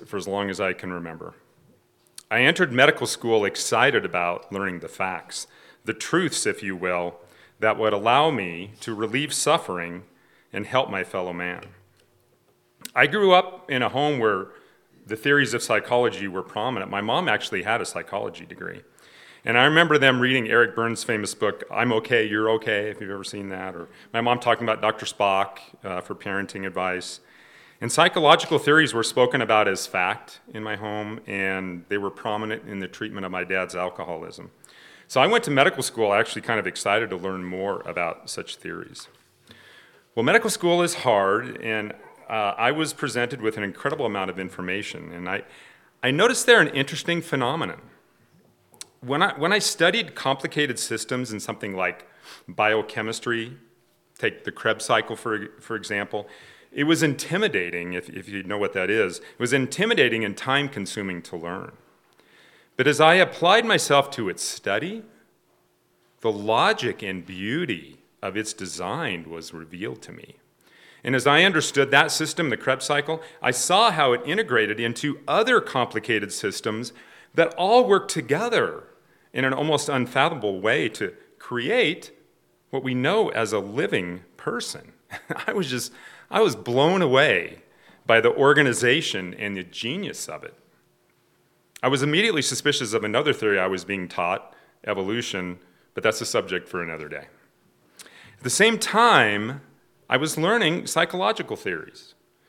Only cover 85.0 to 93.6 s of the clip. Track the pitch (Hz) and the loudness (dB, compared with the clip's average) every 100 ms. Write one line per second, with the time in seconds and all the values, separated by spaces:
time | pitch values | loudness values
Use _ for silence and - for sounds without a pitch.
85 | _ - - - - 214 143 127 - - | _ -16 -10 -6 -2 -2 -2 -4 -6 -12
86 | - - - 196 214 - - 123 156 190 | -20 -20 -2 2 2 0 0 2 4 4
87 | 156 131 147 92 82 - _ _ _ _ | 4 6 6 4 -2 -10 _ _ _ _
88 | - 113 117 117 139 147 139 110 120 147 | 4 6 6 6 6 8 6 4 2 2
89 | - 98 90 - 104 98 87 - 113 175 | 0 -6 -8 -8 -6 -6 -8 -8 -8 -6
90 | 190 - - 78 - - _ _ _ _ | -8 -10 -12 -12 -14 -20 _ _ _ _
91 | _ _ _ _ _ _ _ - 127 139 | _ _ _ _ _ _ _ -4 0 2
92 | 143 160 226 160 - 123 - 143 117 110 | 2 2 2 0 -2 0 0 0 -2 -2
93 | 107 113 151 - 107 98 | 0 0 0 0 2 2